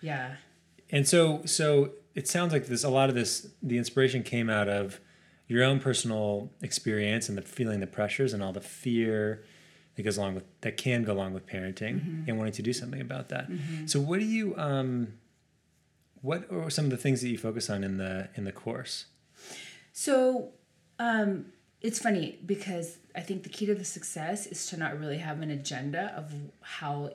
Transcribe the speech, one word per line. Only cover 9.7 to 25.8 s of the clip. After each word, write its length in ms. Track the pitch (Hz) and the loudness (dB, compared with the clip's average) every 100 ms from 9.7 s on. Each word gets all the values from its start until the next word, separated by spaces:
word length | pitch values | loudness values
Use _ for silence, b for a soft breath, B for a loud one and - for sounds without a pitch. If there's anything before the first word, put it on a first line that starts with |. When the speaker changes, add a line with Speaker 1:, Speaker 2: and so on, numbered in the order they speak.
| B B | B B
Speaker 2:
that 80 | - | -6
goes 140 | 110 101 | -2 0
along 180 | 98 | -2
with, 100 | 95 - _ | -4 -8 _
that 140 | 117 - | -6 -4
can 280 | 131 120 | 0 0
go 80 | 110 | 0
along 200 | 98 95 | 0 -2
with 120 | 95 - | -6 -8
parenting 540 | 95 95 95 110 123 | -8 -6 -6 -4 -4
Speaker 1:
Mm-hmm. 240 | 160 160 156 | -4 -4 -4
Speaker 2:
and 80 | 113 | -2
wanting 160 | 110 | -2
to 80 | 107 | -2
do 100 | 110 | -2
something 280 | 123 127 135 | -4 -4 -8
about 280 | 123 135 - | -8 -8 -6
that. 200 | 135 139 | -8 -6
Speaker 1:
Mm-hmm. 380 | 175 147 156 156 | -6 -6 -4 -2
Speaker 2:
So 140 | 143 | 0
what 180 | 143 185 | 2 0
do 80 | 214 | 0
you, 300 | 220 208 - | 0 0 -2
um, 580 | 147 139 131 123 113 - _ _ _ _ _ _ _ _ _ _ | 0 0 0 0 -2 -8 _ _ _ _ _ _ _ _ _ _
what 300 | 131 170 - | -4 -4 -4
are 180 | 180 160 | -4 -2
some 180 | 143 147 | 0 0
of 40 | |
the 60 | 120 | 2
things 240 | 139 127 | 2 2
that 80 | 123 | 0
you 100 | 113 | -2
focus 320 | 110 110 - | -2 -2 -2
on 140 | 101 | -2
in 120 | 98 95 | -2 -2
the, 320 | 95 95 95 | -2 -4 -6
in 80 | - | -6
the 60 | 98 | -6
course? 560 | - 117 120 135 - - _ _ B B B B B B | -6 -6 -6 -6 -10 -12 _ _ B B B B B B
Speaker 1:
So, 600 | - - 262 254 247 202 - _ _ _ - | -4 4 6 6 4 -2 -12 _ _ _ -2
um, 540 | 233 220 202 185 - - _ _ | 2 4 4 2 -4 -16 _ _
it's 180 | 226 214 | -4 0
funny 400 | 226 196 156 - | 2 2 0 -4
because 520 | 180 202 196 175 165 - - | -4 -2 -2 -6 -6 -10 -14
I 60 | - | -10
think 220 | 175 190 | -6 -6
the 60 | - | -8
key 160 | - 208 | -2 0
to 80 | |
the 100 | 202 | 0
success 640 | 175 170 - 165 156 208 - | -2 -8 -8 -6 -4 -4 -6
is 200 | - - | -10 -8
to 100 | 165 | -4
not 220 | 156 147 | -4 -4
really 200 | 151 147 | -4 -4
have 240 | 160 151 | -4 -6
an 80 | 156 | -4
agenda 640 | 143 139 127 | -4 -6 -6